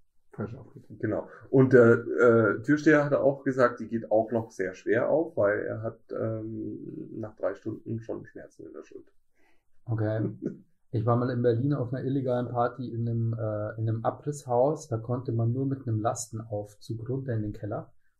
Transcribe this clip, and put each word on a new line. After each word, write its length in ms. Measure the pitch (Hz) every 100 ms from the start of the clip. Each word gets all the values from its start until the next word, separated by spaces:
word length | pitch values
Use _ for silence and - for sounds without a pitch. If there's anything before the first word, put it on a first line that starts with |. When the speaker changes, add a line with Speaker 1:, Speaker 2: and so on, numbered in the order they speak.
| _ _ _
Speaker 1:
falsch 220 | - 107
aufgegangen. 440 | 117 - - - 110
Speaker 2:
Genau. 280 | 107 98 - - -
Und 220 | 135 131
der, 320 | 127 117 117 -
äh, 560 | - 120 113 107 101
Türsteher 420 | 143 147 160 151
hat 100 | 143
auch 280 | 135 127 139
gesagt, 380 | 139 127 123 -
die 80 | 110
geht 220 | 113 -
auch 180 | 107 110
noch 180 | 117 110
sehr 220 | - 92
schwer 340 | - - 110 -
auf, 280 | 147 165 -
weil 240 | 104 104
er 220 | - 107
hat, 160 | 110 - - 117
ähm, 600 | 113 110 110 110 107 - - - - -
nach 160 | 107 -
drei 180 | 92
Stunden 460 | 101 110 104 113 113
schon 240 | 113 101 -
Schmerzen 400 | - - _ 82
in 60 |
der 100 | 76
Schulter. 260 | - - - _ _ _ _ _ _ - -
Speaker 3:
Okay. 440 | 110 107 110 - - - - - _ _
Ich 120 | 117
war 120 | 110 120
mal 140 | 123
in 120 | 123
Berlin 320 | 123 117 139
auf 180 | 139 120
einer 120 | 131
illegalen 440 | 135 139 123 123 117
Party 400 | 120 120 - 120
in 200 | 117 117
einem, 240 | 117 113
äh, 440 | 113 110 107 107 110
in 80 | 110
einem 160 | 113
Abrisshaus. 840 | 117 - 147 147 127 120 135 156 -
Da 100 | 113
konnte 340 | 113 123 -
man 200 | 113 117
nur 140 | 127 135
mit 200 | 135 120
einem 140 | 107
Lastenaufzug 1080 | 113 - - 110 - 104 104 - - 113 113
runter 240 | 135 131
in 80 | 113
den 100 | 104
Keller. 400 | 104 104 127 165 - _ _